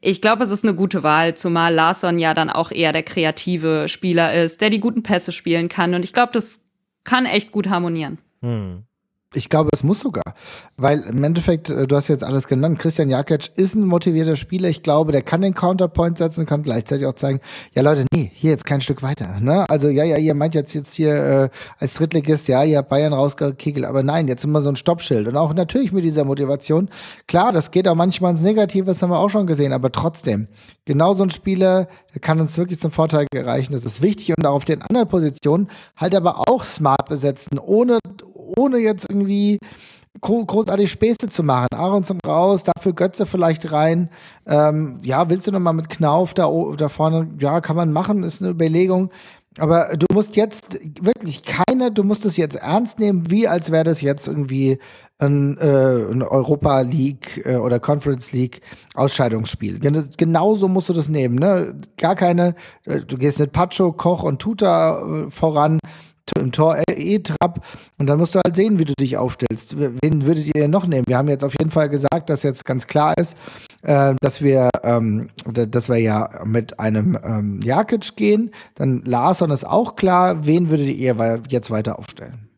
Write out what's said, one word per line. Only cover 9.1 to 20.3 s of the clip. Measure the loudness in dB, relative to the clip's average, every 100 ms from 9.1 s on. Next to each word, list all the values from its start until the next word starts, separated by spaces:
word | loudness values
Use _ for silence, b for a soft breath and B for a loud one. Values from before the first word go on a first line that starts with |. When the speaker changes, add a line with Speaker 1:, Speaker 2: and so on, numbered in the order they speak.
| _ _
Speaker 3:
Ich | -8 -2
glaube, | 0 0
es | -2
muss | -2 -2
sogar, | -4 -6 -8 -14 B B B -4
weil | 0 0 -2
im | -2
Endeffekt, | 0 0 0 -2 -2
äh, | -4 0
du | 0
hast | 2
jetzt | -2
alles | 0 -4 0
genannt, | 0 0 0
Christian | -2 0 0
Jakic | 0 0 -2 -2 -2
ist | 0
ein | 2 2
motivierter | 2 2 0 0 -2
Spieler, | -2 -2 -2
ich | -2
glaube, | 2 2 4
der | 2
kann | 0 0
den | 0
Counterpoint | 0 0 2 0 2 0 2
setzen, | -2 -2
kann | -2 -2
gleichzeitig | 0 -4 -2 -2 -2
auch |
zeigen, | -2 -2 -2 B B B
ja | 2
Leute, | 4 4 2
nee, | 0 -2
hier | -2 0
jetzt | 0 0
kein | -4
Stück | -2 -4
weiter, | -4 -6 -6 -4
ne? | 2 2 2
Also | 2 2
ja, | 2
ja, | 2 2
ihr | 2